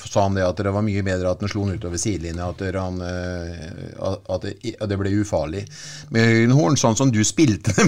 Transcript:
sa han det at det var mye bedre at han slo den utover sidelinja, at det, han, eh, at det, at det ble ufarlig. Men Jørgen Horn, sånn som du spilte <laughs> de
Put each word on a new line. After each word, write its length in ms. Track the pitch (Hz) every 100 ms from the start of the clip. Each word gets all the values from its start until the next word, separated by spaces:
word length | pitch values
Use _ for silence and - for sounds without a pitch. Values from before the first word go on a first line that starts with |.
| -
sa 140 | 104
han 100 | 98
det 80 | 98
at 140 | 92 87
det 140 | 101
var 80 | 101
mye 220 | 107 98 95
bedre 240 | 92 90
at 100 | 90
han 100 | 101
slo 140 | 104 101
den 100 | 85
utover 220 | 87 85
sidelinja, 460 | 113 87 82 82 90
at 80 | 82
det, 160 | 95
han, 240 | 95 92 90
eh, 1200 | 90 90 90 90 85 85 80 90 90 - 90 95 -
at 80 | 139
det, 140 | 101 - 117 -
at 80 | 107
det 80 | 98
ble 140 | 98 104
ufarlig. 460 | 104 85 76 92 98 - - - -
Men 160 | 113 113
Jørgen 300 | 113 117 139
Horn, 180 | 165 143
sånn 220 | 120 110
som 140 | 135
du 100 | 107
spilte 520 | 107 - - 92 -
<laughs> 20 |
de 80 | -